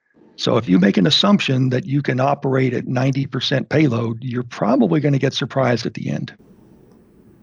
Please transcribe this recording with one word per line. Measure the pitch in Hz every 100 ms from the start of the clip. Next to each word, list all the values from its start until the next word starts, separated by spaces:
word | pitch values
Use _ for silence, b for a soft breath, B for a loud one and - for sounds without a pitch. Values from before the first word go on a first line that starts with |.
| _ _ - -
So | 120 120
if | 120
you | 180
make | 196 202
an | 170
assumption | - 202 208 - 131 131
that | 123 -
you | 143
can | 139 127
operate | 139 139 139 131 131
at | 123 -
ninety | 127 135 139 139
percent | 131 - 135 -
payload, | 151 151 117 117 113
you're | 131 120
probably | 123 - 208 262 202 160
gonna | 147 135
get | 135
surprised | - 127 135 127 117 -
at | -
the | -
end. | - - - - - - - - - _ _ - -